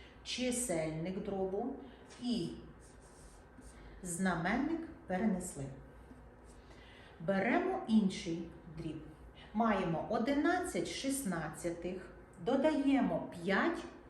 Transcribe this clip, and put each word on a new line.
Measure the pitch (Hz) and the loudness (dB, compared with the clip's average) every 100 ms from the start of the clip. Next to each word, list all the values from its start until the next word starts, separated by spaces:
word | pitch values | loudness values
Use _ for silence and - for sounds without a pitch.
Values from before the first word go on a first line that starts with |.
| - - | -20 -16
чисельник | - - 254 226 - 165 156 160 175 190 | -8 -2 0 0 0 0 0 -2 -2 -4
дробу | 202 190 185 202 247 - - - - - | -2 0 0 0 -2 -4 -10 -16 -18 -6
і | 247 196 165 - - - - - - - - - - - - - - - | 0 0 0 -6 -12 -16 -18 -20 -20 -18 -18 -20 -20 -18 -18 -16 -16 -12
знаменник | 180 165 190 170 175 247 302 330 - - - | -6 0 2 2 2 2 2 0 -4 -10 -4
перенесли. | 185 220 180 - 143 135 - - - - - - - - - - - - - - - 170 | 2 4 2 -2 -6 -8 -8 -16 -18 -18 -18 -18 -20 -20 -20 -20 -20 -20 -20 -20 -6 0
Беремо | 196 - 339 370 - - | 2 4 4 4 0 4
інший | 220 190 - 170 170 - - - 160 | 6 6 2 -2 -4 -4 -10 -14 -8
дріб. | 165 147 - - - - - | -6 -6 -10 -16 -18 -18 -4
Маємо | 214 226 196 175 151 - | 2 4 4 2 0 2
одинадцять | 233 247 285 330 359 339 185 165 | 2 4 4 6 4 2 -2 -2
шістнадцятих, | - 269 269 196 170 156 - 175 170 180 190 - - - - | -2 -2 0 0 -2 -2 -4 -4 -4 -4 -6 -8 -14 -18 -4
додаємо | 170 269 311 277 269 277 185 165 - - | 2 4 6 6 6 6 6 2 -2 -4
п'ять | 175 196 330 349 - - - | 2 4 4 0 -6 -12 -18